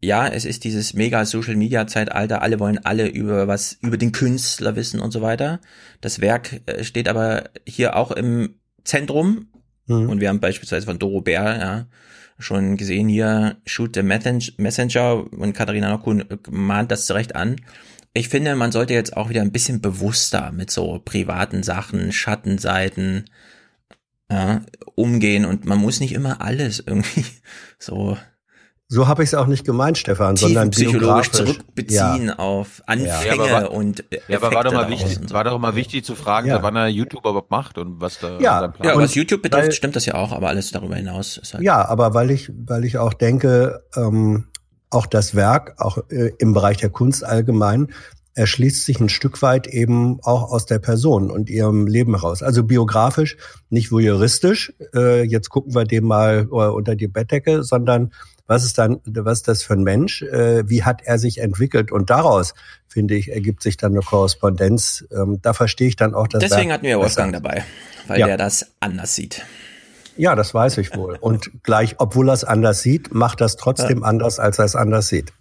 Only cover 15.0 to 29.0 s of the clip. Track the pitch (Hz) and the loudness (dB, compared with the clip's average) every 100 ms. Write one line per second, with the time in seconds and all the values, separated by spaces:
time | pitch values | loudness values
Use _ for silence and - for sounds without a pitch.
15 | 120 117 - - 104 101 110 104 101 104 | 0 0 -4 -8 -8 -6 -4 -2 -2 -2
16 | 110 107 - 101 - - 98 101 117 110 | 0 -2 -2 -12 -10 -6 -2 -2 -2 -4
17 | - 98 117 - 92 127 - - - - | -2 -2 -4 -4 -4 -4 -10 -20 -20 -20
18 | _ - 120 143 151 139 120 113 120 120 | _ -6 -2 -2 0 0 0 0 0 0
19 | 107 - 107 117 104 110 - 123 104 95 | -2 -6 -4 0 0 0 -2 -2 -2 -2
20 | 98 113 - - 71 87 92 - 85 85 | -2 0 -2 -2 -4 -8 -6 -4 -4 -6
21 | - 101 90 87 95 95 92 90 101 98 | -6 -4 -4 -4 -4 -4 -4 -4 -4 -6
22 | 90 - - 104 - 98 - 95 95 92 | -4 -4 -4 -4 -2 -4 -2 -2 -2 -2
23 | 95 95 104 _ - - _ _ _ _ | -4 -4 -6 _ -20 -20 _ _ _ _
24 | _ _ _ 101 95 107 - - - - | _ _ _ -2 0 -2 -4 -20 -14 -2
25 | 120 120 104 101 98 98 - 101 104 120 | 2 4 4 2 2 -2 0 2 2 0
26 | 135 - 135 131 - 117 135 104 - 101 | -4 -4 -4 -4 -4 -4 -4 -6 -4 -2
27 | 110 - 123 - _ - - _ - 98 | -2 -2 -4 -10 _ -20 -20 _ -12 -6
28 | 101 101 - _ _ _ _ _ _ 117 | -4 -6 -10 _ _ _ _ _ _ 2